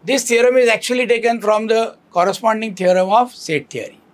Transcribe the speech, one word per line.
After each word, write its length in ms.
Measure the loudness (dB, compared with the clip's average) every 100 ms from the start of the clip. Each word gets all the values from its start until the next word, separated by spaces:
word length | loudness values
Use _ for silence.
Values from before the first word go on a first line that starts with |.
this 220 | -2 -2 0
theorem 300 | 2 4 4
is 140 | 2
actually 360 | 0 -2 -2 0
taken 340 | 0 0 -2
from 260 | 0 0 0
the 320 | -2 -2 -8 _
corresponding 640 | 0 0 0 -2 -2 -6
theorem 360 | -2 0 2 4
of 240 | 2 0
set 340 | -6 -6 -6 -6
theory. 320 | -12 -12 -18 _